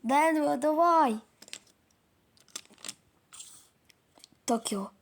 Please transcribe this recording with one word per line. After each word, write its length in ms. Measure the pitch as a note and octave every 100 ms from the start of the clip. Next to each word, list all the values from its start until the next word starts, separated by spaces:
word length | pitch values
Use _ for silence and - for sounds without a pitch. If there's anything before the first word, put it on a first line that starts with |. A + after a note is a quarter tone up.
Денво, 540 | A3+ C#4 D#4+ D#4 D4 C#4+
давай. 640 | D4 D#4 F4 E4 C#4 A3 - _ - - _ _ _ _ _ _ _ _ _ - _ - - - _ _ _ - - - _ _ _ _ _ _ - _
Токіо. 460 | - A#3 A#3 G3+ G3 _